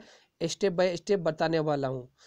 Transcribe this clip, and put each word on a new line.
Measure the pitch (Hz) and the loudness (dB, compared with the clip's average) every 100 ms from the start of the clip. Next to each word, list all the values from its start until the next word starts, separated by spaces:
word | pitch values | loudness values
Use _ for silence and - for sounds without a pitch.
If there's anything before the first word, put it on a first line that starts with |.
| - - _ - | -4 -20 _ -6
step | 165 - 196 | -6 0 0
by | 175 185 170 | 2 2 0
step | - 202 | 0 0
बताने | 165 160 160 165 | 0 0 0 2
वाला | 151 143 135 | 2 0 -2
हूँ। | 131 123 _ | -4 -10 _